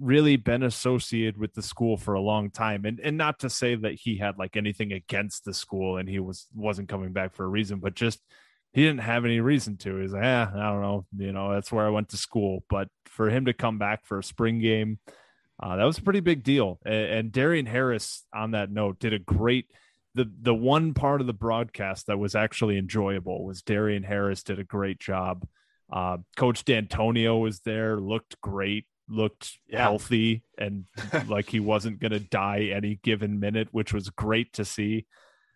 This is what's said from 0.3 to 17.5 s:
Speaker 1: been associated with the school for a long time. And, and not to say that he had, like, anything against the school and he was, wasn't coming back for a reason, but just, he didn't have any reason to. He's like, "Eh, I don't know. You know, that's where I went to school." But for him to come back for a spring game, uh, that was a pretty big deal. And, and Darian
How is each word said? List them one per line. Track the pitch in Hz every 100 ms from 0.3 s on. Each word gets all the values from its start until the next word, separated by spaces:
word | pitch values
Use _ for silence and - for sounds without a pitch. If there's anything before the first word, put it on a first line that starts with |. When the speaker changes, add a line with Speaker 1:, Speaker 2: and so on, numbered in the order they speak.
| 139
Speaker 1:
been | 110 120 127
associated | - 127 127 - 117 110 101
with | 107 -
the |
school | - - 117 104
for | - 98
a |
long | 101 107 101
time. | - 110 104 104
And, | 117
and | 151 151
not | 151 151
to | 131
say | - 123 120
that | 107 76
he | 120 101
had, | 104 98
like, | 95 107
anything | 104 101 104
against | 98 - 98 104 - -
the | 92
school | - 98 95 92
and | 95
he | 98
was, | 92 95 -
wasn't | 113 107 98 98
coming | 101 92
back | 92 92 -
for | 92
a |
reason, | 101 101 101
but | 95 -
just, | 117 - _ - _ _ _
he | 131
didn't | 156 139
have | 110 120 117
any | 117
reason | 117 147 - 98
to. | 98 95
He's | 95
like, | 98 120
"Eh, | 127 107
I | 101 107
don't | 101
know. | 101 101 90 98
You | 98
know, | 95 98 101
that's | -
where | 113 107
I |
went | 107 104
to | 98
school." | - 113 101 92 -
But | 98 98 _ -
for | - 110
him | 123 127
to |
come | 117 120 110
back | 101 107 -
for | 98
a | -
spring | - 113 113
game, | 113 110 110 110 - - _ _ _ -
uh, | 98 92
that | 120
was | 160
a |
pretty | 196 196
big | 170 151
deal. | 120 139 101 87 -
And, | 110
and | 101 110 113
Darian | 127 143